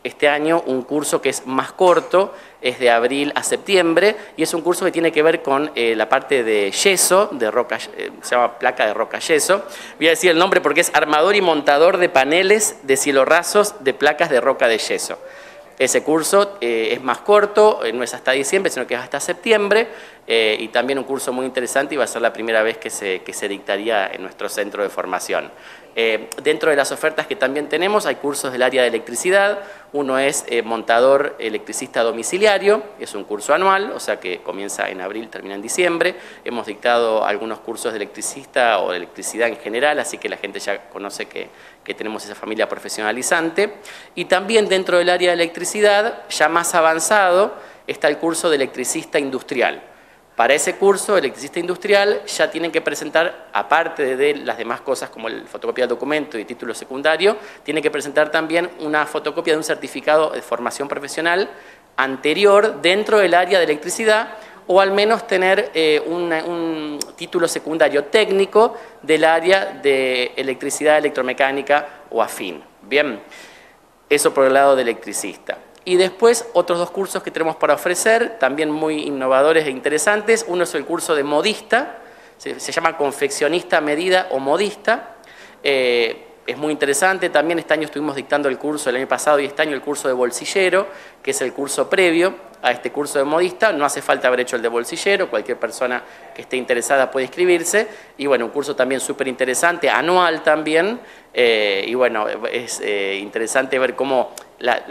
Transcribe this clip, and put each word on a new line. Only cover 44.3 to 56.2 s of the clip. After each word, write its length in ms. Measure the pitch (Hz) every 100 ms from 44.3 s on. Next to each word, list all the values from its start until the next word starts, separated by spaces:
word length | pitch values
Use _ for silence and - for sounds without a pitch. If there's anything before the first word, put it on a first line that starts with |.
| 185 196 226 202
dentro 280 | 190 180 180
del 120 | 175
área 220 | 180 180
de 20 |
electricidad, 880 | 170 170 170 175 208 208 202 220 233 -
ya 180 | - 156
más 260 | 165 170
avanzado, 800 | 175 160 160 160 214 185 180 220 - - - -
está 220 | - 151
el 100 | 151
curso 320 | 160 160 175
de 60 | 147
electricista 640 | 131 - 123 160 156 135
industrial. 680 | 139 131 - 131 98 71 - - - _ _
Para 200 | - 131 147
ese 200 | 185 180
curso, 420 | 196 196 - 196
electricista 420 | 139 - 143 180
industrial, 640 | 175 175 - 202 202 233 -
ya 240 | - 156
tienen 220 | 165 165
que 100 | 156
presentar, 680 | 156 147 156 160 175 - -
aparte 640 | 107 - 156 165 160 135 131
de 220 | 143 143
las 200 | 127 113
demás 240 | 113 123
cosas 280 | - 127 131
como 180 | - 113
el 180 | 113 107
fotocopia 380 | - 113 117
del 60 | 123
documento 500 | 120 131 151